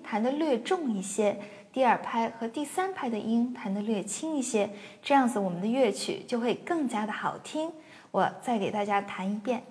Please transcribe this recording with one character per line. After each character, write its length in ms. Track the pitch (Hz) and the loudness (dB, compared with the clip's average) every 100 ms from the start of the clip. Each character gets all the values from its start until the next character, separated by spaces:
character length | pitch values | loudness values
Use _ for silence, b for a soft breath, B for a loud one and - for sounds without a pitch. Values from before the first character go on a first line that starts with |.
弹 180 | - 214 | -4 0
得 80 | 233 | 2
略 300 | 285 320 240 | 2 2 2
重 320 | - 370 294 | 2 0 2
一 100 | 202 | -2
些， 380 | 185 - 208 - B B B | -2 2 2 0 B B B
第 140 | - 254 | 2 4
二 120 | 190 | 4
拍 280 | - 233 226 - | 2 0 -2 -2
和 80 | 226 | -6
第 200 | 254 285 | -4 -4
三 280 | - 381 | -2 -2
拍 160 | 381 254 | -2 -4
的 80 | 220 | -2
音 360 | - 233 240 | 2 2 2
弹 200 | 247 202 | -2 -4
得 80 | 196 | -2
略 220 | 208 214 | 0 0
轻 320 | 170 - 320 302 | -2 -4 -2 -2
一 60 | |
些， 280 | 247 214 202 B B B | 0 0 0 B B B
这 140 | - 277 | 2 4
样 100 | 247 | 6
子 140 | 226 | 2
我 100 | 190 | 0
们 120 | 175 | 0
的 60 | 202 | 0
乐 220 | 247 240 | 4 4
曲 320 | 196 - - - | 2 -4 -4 -4
就 100 | 240 | -2
会 160 | 233 | 0
更 320 | 208 - 349 262 | 0 0 0 0
加 200 | 214 214 | 0 -2
的 80 | |
好 240 | 214 175 - | -2 -4 -4
听。 340 | - 302 320 320 B B B | -6 -4 -4 -6 B B B
我 180 | 190 180 - | 2 2 0
再 180 | - 226 | -2 0
给 100 | 180 | 0
大 140 | 214 | 0
家 180 | 208 202 | 2 0
弹 300 | 202 - 190 | 0 -4 -4
一 60 | 208 | -2
遍。 260 | 226 233 - | -2 -2 -4